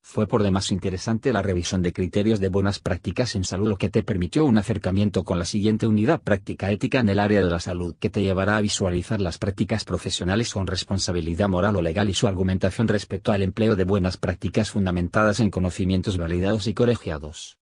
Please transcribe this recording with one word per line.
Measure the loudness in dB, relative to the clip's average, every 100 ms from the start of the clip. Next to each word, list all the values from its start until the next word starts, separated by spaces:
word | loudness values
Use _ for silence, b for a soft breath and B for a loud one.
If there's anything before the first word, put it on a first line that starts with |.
| -6
Fue | -2 0
por | 2
demás | 2 2 0
interesante | -2 -2 -4 -4 -2 0
la | 0
revisión | 0 -2 0 0
de | 0
criterios | -2 -2 0 2 2
de | 2
buenas | 2 0 -2
prácticas | -4 -4 -4 -2 -2 -2
en |
salud, | -4 -2 -2
lo | 0
que | 0
te | 0
permitió | 0 -2 0 2
un | 4 4
acercamiento | 2 -2 0 0 2 0
con | 0 -2
la | -2
siguiente | 0 0 2 2
unidad: | 2 2 0
práctica | 2 -2 -2 -4 -2
ética | 0 0 2
en | 2
el | 2
área | 4 4
de | 4
la | 0
salud, | -4 -6 -6 -4
que | -4
te | 0
llevará | 0 2 2 2
a |
visualizar | 0 0 -2 -2 -2 -2
las | -2 -2
prácticas | -4 -2 -2 -2 -2
profesionales | -4 -4 -4 0 0 -2
con | -4 -4
responsabilidad | -4 -2 -2 -2 -2 -2 0 2
moral | 2 2 2
o |
legal | 0 0 0
y |
su | 2 0
argumentación | 2 0 2 0 0 0
respecto | 0 -2 -4 0
al | 0
empleo | 0 0 2 2
de |
buenas | 2 2 0 0
prácticas | -4 -2 -2 -2 0
fundamentadas | 0 0 0 0 2 2 4
en | 0
conocimientos | 2 -2 0 0 0 0 -2
validados | -2 0 0 0 -2
y |
colegiados. | 0 2 2 -4 -8 -10 -14 -18 _